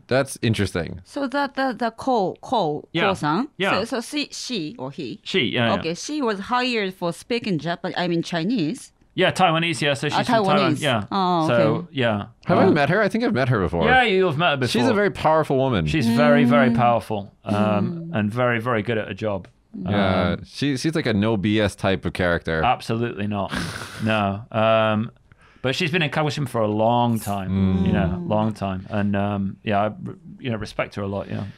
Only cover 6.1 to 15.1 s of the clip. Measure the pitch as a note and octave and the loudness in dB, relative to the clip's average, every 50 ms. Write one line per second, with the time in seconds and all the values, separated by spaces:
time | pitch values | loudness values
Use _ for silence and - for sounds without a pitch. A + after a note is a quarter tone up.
6.1 | D4+ D4+ C4 A3+ G#3 F#3+ F#3+ - B3 B3 B3 B3+ A#3+ A3 G3+ F#3 F#3 - F3+ E3+ | -4 -2 -2 -2 -2 -4 -4 -2 -2 0 0 0 0 -2 -2 -4 -4 -4 -4 -4
7.1 | D#3+ - - - A#3+ A#3+ - A3 F3+ C#3+ C#3 E3+ E3+ - - F3+ - - F3 F3 | -4 -6 -6 -4 -4 -4 -2 -2 -2 -2 -2 -4 -6 -4 -6 -6 -4 -4 -2 0
8.1 | E3+ E3 - - F3 E3 E3 G#3 C4 A3 D3+ D3+ A#3+ - - - _ _ _ _ | 0 -2 -2 -2 -4 -2 -2 0 0 0 0 -2 -4 -6 -12 -18 _ _ _ _
9.1 | _ - F#3 E3 - - F3+ E3+ D#3+ E3 E3 E3+ D3+ - D#3 C#3+ C#3 C3 D#3 D3 | _ 0 2 2 4 4 4 4 4 2 0 0 -2 0 0 0 0 0 -2 -2
10.1 | - F#3 G3+ C3+ A#3 A3+ G3+ E3 D3+ D3 C#3 B2+ - B2 C#3+ C#3 A#2+ G#2+ G#2 - | -2 -2 0 2 2 2 4 4 2 4 2 2 0 0 0 0 0 0 -2 -2
11.1 | - G3 F#3 F3+ F3 E3 D#3 C3+ A#2+ A#2 A2+ A2 A#2 - F3 - - - B2 A#2 | -2 -2 0 2 2 0 2 2 2 4 4 2 2 -2 -4 -6 -2 0 0 2
12.1 | G#2+ G#2 G2 - - _ - - F3+ A3 - F#3+ - D3+ C#3+ - F#3+ G#3+ G#3+ F#3+ | 0 0 -4 -8 -14 _ 0 2 4 6 6 6 6 4 4 4 4 2 2 2
13.1 | - A3 B3 A#3 G3+ B2 C3+ B2 B2+ G#2 F2+ - E2+ E2+ - - B3+ C4 B3 A3 | 0 0 0 0 2 2 2 2 2 2 2 2 2 2 4 4 6 4 4 4
14.1 | F#3+ F#3 F#3 F3 C#3 C#3+ F3 E3 C#3+ C3 B2+ A#2+ - A#3+ A#3+ A#3 G#3+ G3+ G#3 F#3+ | 2 2 2 2 2 2 2 2 2 2 0 0 2 2 2 2 2 2 2 0